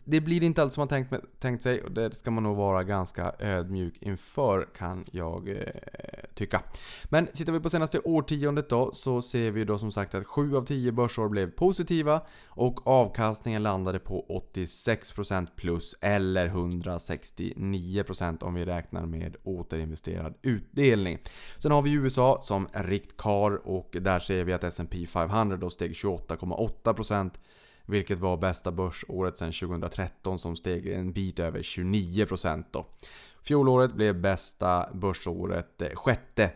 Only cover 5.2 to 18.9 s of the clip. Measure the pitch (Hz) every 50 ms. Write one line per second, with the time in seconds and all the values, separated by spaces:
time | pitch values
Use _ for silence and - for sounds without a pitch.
5.2 | 85 82 85 90 - - 98 101 - - - - - - - - - - - -
6.2 | - - - - 104 - - 87 - - - - - - - - - - - 156
7.2 | 170 165 - - 165 147 165 165 160 170 170 165 160 156 - 170 - 165 165 160
8.2 | 147 - 156 147 143 147 143 147 143 - 120 117 131 - - - - 135 127 123
9.2 | 120 - - 123 117 113 104 110 110 104 107 101 110 107 101 - 98 - - 95
10.2 | 95 - - - 143 147 139 135 123 127 147 135 123 123 117 120 123 117 - -
11.2 | 113 104 104 101 95 85 - - 170 185 190 - 175 - 175 165 151 147 151 160
12.2 | 156 - - - - - - - 120 123 123 - - 123 131 131 120 98 - -
13.2 | 113 107 110 - - 120 110 110 107 107 98 95 92 92 92 92 - - 95 92
14.2 | - - 90 92 - - - 95 90 82 - - - - 113 104 - - - -
15.2 | 101 - 101 92 90 85 - - - 87 85 82 - - - - - 104 104 104
16.2 | 95 92 92 92 90 87 92 92 87 87 90 87 87 90 90 87 - - 85 -
17.2 | - - - - 92 95 - - 95 98 98 95 87 90 92 101 98 - 95 -
18.2 | 90 85 82 80 - 90 90 87 87 90 87 87 85 -